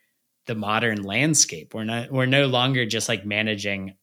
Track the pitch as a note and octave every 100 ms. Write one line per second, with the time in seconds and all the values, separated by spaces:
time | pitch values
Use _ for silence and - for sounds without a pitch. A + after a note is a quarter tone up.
0 | _ _ _ _ - A2 G#2 A2 A2+ G#2
1 | G2 G#2+ D3+ D3 - E2 - A2 A2 A#2
2 | B2 C3+ B2+ C#3 C#3 B2 B2+ C3 A2+ A2
3 | - A2+ G#2 G#2 A2 G#2 G2+ G2 F#2+ -